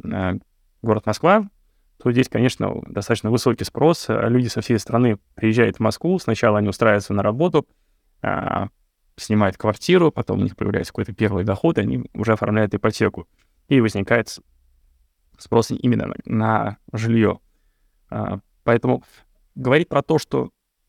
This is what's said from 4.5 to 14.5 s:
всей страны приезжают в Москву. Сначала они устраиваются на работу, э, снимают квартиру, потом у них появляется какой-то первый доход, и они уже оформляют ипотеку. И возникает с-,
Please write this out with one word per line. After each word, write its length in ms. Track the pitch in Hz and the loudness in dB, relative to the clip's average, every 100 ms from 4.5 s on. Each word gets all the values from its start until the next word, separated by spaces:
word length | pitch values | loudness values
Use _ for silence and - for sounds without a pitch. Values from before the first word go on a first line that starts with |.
| - | -4
всей 160 | - 113 | -2 -2
страны 380 | - 117 123 104 _ - | 0 0 2 0 _ -2
приезжают 400 | 110 110 113 - | 0 4 2 2
в 40 | |
Москву. 380 | 120 - 165 185 | -2 -2 -2 -2
Сначала 400 | - 110 117 104 | -2 0 2 2
они 100 | 104 | 0
устраиваются 460 | 95 110 104 - | 0 2 2 0
на 80 | 101 | -2
работу, 440 | 101 113 175 160 - _ _ _ _ _ | -2 0 0 0 -2 _ _ _ _ _
э, 440 | 107 95 - 98 98 _ _ _ _ - | -6 -4 -4 -4 -6 _ _ _ _ -12
снимают 420 | - 107 101 - | -2 2 2 0
квартиру, 520 | 107 104 - 180 160 | -4 -2 2 4 4
потом 300 | - 120 95 | 0 -4 -2
у 20 | |
них 140 | 101 - | -2 -4
появляется 340 | 101 104 - | -4 -4 -4
какой-то 220 | - 113 | -8 -8
первый 320 | 101 107 101 | -2 -2 0
доход, 320 | 104 98 165 147 | -2 -2 0 0
и 60 | |
они 220 | 101 127 120 | -2 -4 -6
уже 180 | - 107 | -4 0
оформляют 420 | 110 110 107 107 | 0 0 0 0
ипотеку. 540 | 101 113 107 104 - 85 _ _ _ - | 0 -2 0 -2 -2 -14 _ _ _ 0
И 100 | 135 | 2
возникает 480 | 113 104 98 120 110 | 2 0 0 0 -2
с-, 100 | - _ | -10 _